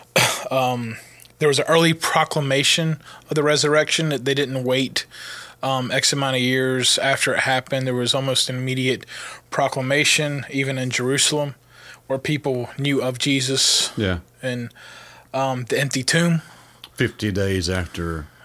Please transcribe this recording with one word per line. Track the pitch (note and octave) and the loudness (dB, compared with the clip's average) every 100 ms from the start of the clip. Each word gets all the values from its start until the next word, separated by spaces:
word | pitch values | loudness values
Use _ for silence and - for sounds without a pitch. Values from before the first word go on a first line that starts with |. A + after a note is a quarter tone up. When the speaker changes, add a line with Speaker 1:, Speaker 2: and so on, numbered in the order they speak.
| - - | -2 0
Speaker 1:
<coughs> | - - - | 0 -2 -2
Um, | C3 B2+ B2 A#2 A2+ - - - - | 0 2 0 -4 -10 -16 -20 -20 0
there | D3+ | 2
was | C#3 | 2
an | - | 4
early | E3 E3 | 6 6
proclamation | D#3+ - E3 D#3 D#3 C#3 C#3 C#3+ - D#3+ D#3 - - - | 2 2 2 2 0 0 2 4 2 2 -2 -8 -20 -4
of | |
the | D3+ | 0
resurrection. | D3 D3 D3 D3+ D3+ - D#3 | 2 4 4 4 4 0 0
That | C3+ | 0
they | C3 | 0
didn't | C#3 C3 C3 | 0 0 -2
wait, | B2 C3 C3 - - - - - - - | 0 0 0 -4 -8 -16 -16 -16 -16 -6
um, | C3+ C3 B2+ | -2 0 0
X | C3+ - | 0 0
amount | C#3+ C3+ B2+ | 0 0 0
of | |
years | B2+ C3 C3 C3 B2 - | 2 2 2 2 2 2
after | C#3 C3 C3+ | 2 0 0
it | - | 0
happened. | C3 C3 - C3+ C3 | 0 0 0 -2 -2
There | |
was | B2 B2 | 0 0
almost | C#3 C3+ B2 - | 0 0 0 -2
an | B2+ | -2
immediate | C3 C3 B2+ A#2 - - - - - | -4 -2 0 -2 -6 -14 -14 -16 -6
proclamation, | - C#3 C#3 B2+ C#3+ D3 D#3+ D3 C#3+ - | -2 0 -2 0 2 2 2 0 -4 -4
even | C#3 C3+ C3 | -4 -2 -2
in | B2+ | -4
Jerusalem, | B2 B2 C3+ - D3 C#3+ - _ - - - - | -2 0 2 2 2 -2 -8 _ -20 -20 -20 -6
where | C3+ | -4
people | D#3 D3 C#3+ B2+ A#2 - | -2 -2 0 -2 -4 -4
knew | C#3+ C3+ | 0 0
of | B2+ B2 | 0 -2
Jesus. | D3 C3+ B2+ C3+ - - - - | 0 0 0 0 2 2 0 -2
Speaker 2:
Yeah. | F#2+ F2+ - - | -2 -2 -6 -10
Speaker 1:
And, | C3 B2 A#2 - - - - - - | -6 -6 -8 -14 -20 -20 -20 -20 -8
um, | C3 C3+ B2+ B2 | -4 -2 -2 -2
the | C#3+ | -2
empty | C#3 C3+ | 0 -2
tomb. | B2 E3 E3+ E3 - - - - - | 0 2 4 2 -2 -20 -20 -20 -18
Speaker 2:
Fifty | - A#2+ - G#2+ | -2 -2 0 -2
days | F#2+ G2 F#2+ E2+ | 0 0 0 0
after | F#2 E2+ - E2+ D#2+ D2 - | -2 -4 -6 -6 -6 -10 -18